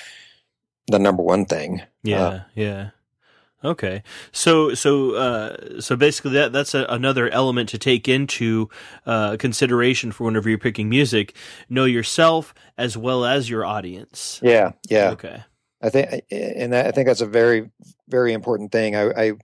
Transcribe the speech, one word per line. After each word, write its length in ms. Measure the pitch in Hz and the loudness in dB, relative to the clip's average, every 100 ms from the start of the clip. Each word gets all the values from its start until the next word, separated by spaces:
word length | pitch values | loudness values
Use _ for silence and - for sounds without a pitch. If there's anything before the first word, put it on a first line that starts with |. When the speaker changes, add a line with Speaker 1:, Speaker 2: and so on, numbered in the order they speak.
| - - - _ _ _ _ _ - | -20 -20 -20 _ _ _ _ _ 0
Speaker 1:
the 100 | 104 | 4
number 240 | 98 92 | 4 2
one 220 | 87 92 98 | 2 0 0
thing. 360 | 78 73 90 - _ | -4 -4 -10 -12 _
Speaker 2:
Yeah, 220 | 107 101 90 | -4 0 0
Speaker 1:
Uh, 140 | 95 92 107 | -2 -10 -6
Speaker 2:
yeah. 340 | 104 101 101 - _ _ _ _ _ _ 143 | -6 -6 -12 -16 _ _ _ _ _ _ -6
Okay. 360 | 165 98 95 - - - | -4 -4 -6 -12 -20 -12
So, 420 | - - 165 156 | 0 4 4 4
so, 400 | 123 147 143 135 110 | 2 2 2 2 0
uh, 640 | 127 117 107 - - - | -2 -2 -6 -10 -14 -12
so 160 | - 123 | -4 2
basically 340 | 147 151 143 | 4 2 0
that, 200 | 135 143 | 2 2
that's 220 | 127 143 | 0 -2
a, 100 | 139 131 | -2 -2
another 400 | 120 131 131 120 | -2 0 0 0
element 380 | 123 131 123 113 | 2 2 0 -4
to 80 | 113 | -2
take 300 | 135 127 123 | 0 2 2
into, 640 | 131 139 - 117 113 107 - - - | 0 0 -2 0 0 -2 -8 -20 -14
uh, 320 | - 117 104 107 | -4 -2 0 -2
consideration 760 | 131 110 131 120 123 127 120 | -4 -2 0 2 2 0 -4
for 120 | - | -6
whenever 240 | 117 110 107 | -2 -2 0
you're 100 | 110 | -2
picking 300 | 123 110 107 | -2 -4 -2
music. 460 | 123 139 110 101 - - - - | 0 2 0 -2 -8 -20 -20 -6
Know 160 | 123 | 0
yourself 720 | 131 120 110 - 165 165 151 _ _ - | 2 0 -2 2 4 4 -4 _ _ -6
as 180 | 120 110 | -6 -4
well 280 | 117 127 | -4 -2
as 260 | 120 139 120 | 0 0 -2
your 140 | 113 | -4
audience. 760 | 92 107 92 92 - - - - | -4 -6 -8 -14 -18 -14 -14 -2
Speaker 1:
Yeah, 300 | 123 117 92 - - | 4 4 4 -2 -2
yeah. 220 | 107 98 | 2 2
Speaker 2:
Okay. 320 | 87 - - - _ _ _ | 0 -10 -18 -20 _ _ _
Speaker 1:
I 80 | 113 | -2
think, 320 | 135 139 127 - | 0 0 -4 -8
and 420 | 101 - - 123 | -8 -8 -6 -2
that, 140 | 123 127 | 0 0
I 40 | |
think 140 | 127 127 | 2 2
that's 120 | 123 | 2
a 60 | 113 | 0
very, 440 | 113 117 113 110 _ - _ _ | 4 4 2 -2 _ -20 _ _
very 240 | 127 123 | 0 0
important 400 | 110 101 110 104 | 0 -4 -4 -2
thing. 220 | 113 110 104 | -2 0 0
I, 140 | 104 | 0
I, 220 | - 110 107 | 2 0 -2